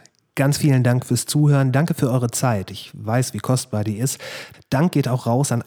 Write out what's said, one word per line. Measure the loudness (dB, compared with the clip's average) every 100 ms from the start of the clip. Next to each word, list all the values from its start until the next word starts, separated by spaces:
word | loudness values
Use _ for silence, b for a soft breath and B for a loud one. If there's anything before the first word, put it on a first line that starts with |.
| B _ _
Ganz | 0 0 2
vielen | 2 4
Dank | 4 0
fürs | 0 -4 0
Zuhören. | 2 4 4 4
Danke | 2 0
für | 0 0
eure | 0 0
Zeit. | 0 0 0 -4
Ich | -12 -16
weiß, | -12 -2 0 0
wie | -4
kostbar | -2 -2 -2 -4
die | -4 -4
ist. | -4 -6 B B B B _
Dank | 0 2
geht | 2 0
auch | -2 0
raus | 0 0
an | -2